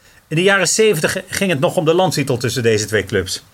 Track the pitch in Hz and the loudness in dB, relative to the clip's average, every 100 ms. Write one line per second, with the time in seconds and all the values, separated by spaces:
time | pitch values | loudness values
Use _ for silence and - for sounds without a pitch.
0 | _ _ _ 156 190 196 175 - 220 156 | _ _ _ 0 2 2 2 2 2 2
1 | 190 - - - 196 143 160 185 156 170 | -2 -4 -8 -4 -2 0 0 0 2 2
2 | 185 151 - 120 120 127 113 104 101 107 | 2 0 -2 -2 -4 -2 0 0 0 -2
3 | 92 101 92 - - | 0 -2 -2 -8 -14